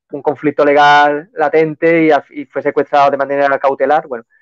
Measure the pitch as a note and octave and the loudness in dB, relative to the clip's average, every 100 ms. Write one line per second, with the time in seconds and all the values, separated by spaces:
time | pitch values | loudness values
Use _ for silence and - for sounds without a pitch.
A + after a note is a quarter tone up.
0 | _ C#3+ D3+ C3+ D3 C#3 D3 C#3+ D3 D3 | _ -8 -6 -4 -4 0 2 4 4 4
1 | D3 D3 E3+ - D3 D#3 D#3+ D3 E3 E3 | 2 -2 -8 -6 -2 0 -2 -2 0 2
2 | D#3+ C#3 - D3 C#3 C#3 C#3+ D3 C#3 C#3+ | 2 0 -2 -14 -12 -8 -4 -4 -2 0
3 | C#3+ C#3 C#3 C#3+ C#3 C3+ C#3 C3+ C3+ D3 | 0 0 -4 -2 -2 0 -2 -2 -2 -2
4 | - A#2+ - _ | -4 -12 -14 _